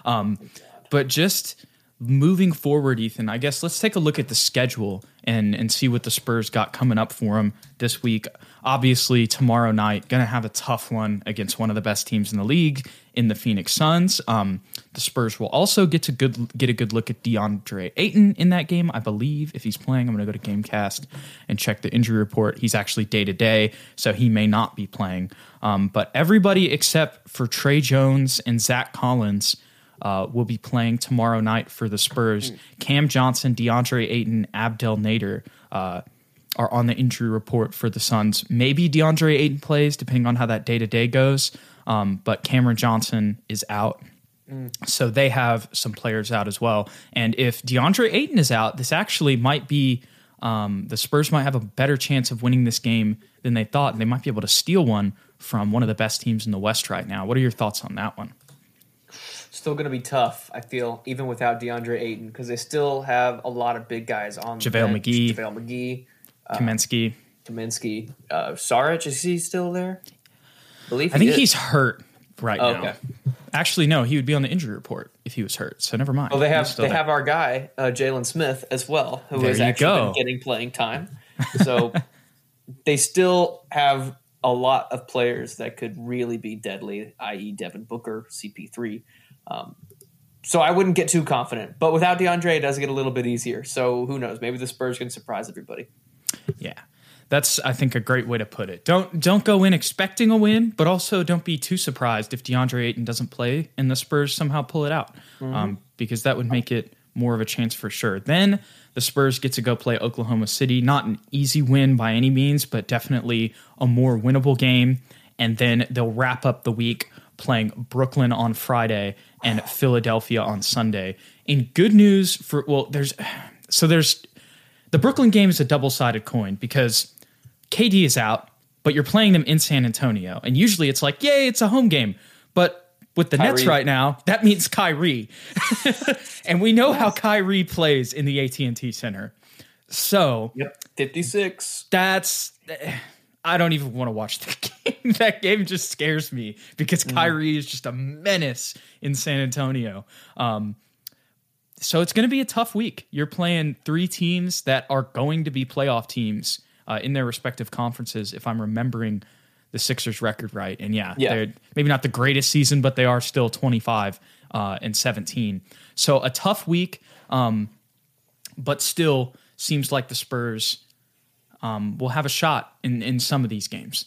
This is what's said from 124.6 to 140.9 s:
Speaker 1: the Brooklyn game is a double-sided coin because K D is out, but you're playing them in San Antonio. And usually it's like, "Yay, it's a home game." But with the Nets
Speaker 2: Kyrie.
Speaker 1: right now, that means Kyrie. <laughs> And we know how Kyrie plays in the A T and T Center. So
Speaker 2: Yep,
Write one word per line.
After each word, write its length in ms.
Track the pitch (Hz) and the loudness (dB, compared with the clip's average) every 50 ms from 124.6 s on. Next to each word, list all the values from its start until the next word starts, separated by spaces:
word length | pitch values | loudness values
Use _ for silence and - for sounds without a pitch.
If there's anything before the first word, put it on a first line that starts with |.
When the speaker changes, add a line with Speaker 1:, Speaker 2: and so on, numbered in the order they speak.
| _ _ _ _ _ - - | _ _ _ _ _ 2 2
Speaker 1:
the 60 | 151 | 4
Brooklyn 320 | 143 262 262 - 262 226 | 4 4 4 6 6 8
game 200 | 190 208 202 190 | 8 8 6 6
is 100 | 165 - | 6 4
a 40 | 143 | 4
double-sided 600 | 123 151 143 123 135 - - 135 120 110 110 - | 2 2 2 2 0 0 2 0 2 0 0 -4
coin 300 | - - 120 104 95 98 | -2 -2 -2 -2 -2 -4
because 580 | 98 - 117 - 135 127 117 110 - - - _ _ - _ _ _ _ - _ _ _ - | -6 -6 -2 2 2 2 4 2 0 -2 -2 _ _ -20 _ _ _ _ -20 _ _ _ -8
K 180 | - - 226 226 | 0 2 4 6
D 160 | 190 196 175 | 6 6 6
is 120 | 131 - | 6 4
out, 320 | 123 113 107 117 - - - _ _ _ _ _ _ - | 2 2 0 0 -2 -4 -8 _ _ _ _ _ _ 0
but 100 | 151 139 | 2 2
you're 80 | 147 139 | 2 0
playing 280 | - - 214 220 208 185 | 4 4 4 6 8 6
them 120 | 165 139 | 6 6
in 140 | - 156 156 | 4 2 2
San 260 | - - 151 131 123 | 2 2 2 2 2
Antonio. 560 | 117 110 - 139 123 110 101 90 90 90 - - | 2 0 0 0 0 0 -2 -4 -6 -8 -6 -2
And 140 | 120 131 | 0 2
usually 320 | 143 214 233 202 165 156 135 | 4 4 4 4 2 2 0
it's 140 | 131 - 151 | 0 2 0
like, 200 | 139 - - - | 0 -2 0 2
"Yay, 260 | 285 285 277 269 254 | 2 4 4 4 2
it's 120 | 220 - | 2 2
a 80 | 233 202 | 2 4
home 220 | 226 269 247 214 | 4 4 4 4
game." 240 | 160 139 117 104 95 - - - - - _ _ - | 4 4 2 0 -2 -6 -12 -20 -20 -20 _ _ 2
But 400 | 180 175 175 - - - _ _ _ - _ - | 2 2 2 2 -4 -20 _ _ _ -20 _ 0
with 140 | 170 165 - | 0 0 2
the 80 | - | 2
Nets 240 | 135 165 247 - - | 2 4 4 4 4
Speaker 2:
Kyrie. 80 | - 180 | 4 4
Speaker 1:
right 160 | 156 143 131 | 4 4 4
now, 320 | 143 135 131 135 143 139 - - | 2 2 2 2 2 0 -2 0
that 180 | 180 202 226 220 | 0 0 4 6
means 260 | 208 208 175 156 - | 4 4 4 0 -2
Kyrie. 600 | - - 196 170 156 143 175 170 135 117 107 - - | 0 0 0 0 0 0 0 0 0 0 -4 -10 -14
<laughs> 540 | - - - - - - - 233 - - 285 - - - 302 - - - - - - - | -20 -18 -10 -6 -4 -2 -2 -2 0 0 0 0 0 -2 -4 -4 -4 -6 -16 -18 -14 -4
And 160 | - 175 175 202 | -2 0 2 4
we 100 | 226 220 | 6 6
know 220 | 233 247 294 285 | 6 6 4 4
how 160 | 285 233 202 | 4 2 0
Kyrie 540 | - - - 214 208 208 190 190 196 190 180 | 0 0 0 2 2 2 2 2 2 0 0
plays 500 | - - - 165 151 143 131 123 123 - | -2 0 0 2 4 4 2 2 -2 -4
in 100 | 147 143 | -4 -2
the 140 | 143 139 139 | -2 0 0
A 100 | 135 127 | -2 -4
T 160 | - - 135 | -4 -4 -4
and 100 | 123 117 | -4 -4
T 160 | - - 120 | -6 -8 -8
Center. 440 | 110 - - 113 98 98 104 107 _ _ _ _ _ - - _ _ _ _ - | -8 -8 -8 -8 -8 -8 -10 -12 _ _ _ _ _ -20 -20 _ _ _ _ -12
So 640 | - - - - 196 196 170 139 120 110 110 117 - | -8 -6 -2 2 4 4 4 4 2 -2 -4 -6 -6
Speaker 2:
Yep, 280 | 127 147 - - - - - | -8 -8 -8 -10 -16 -20 -18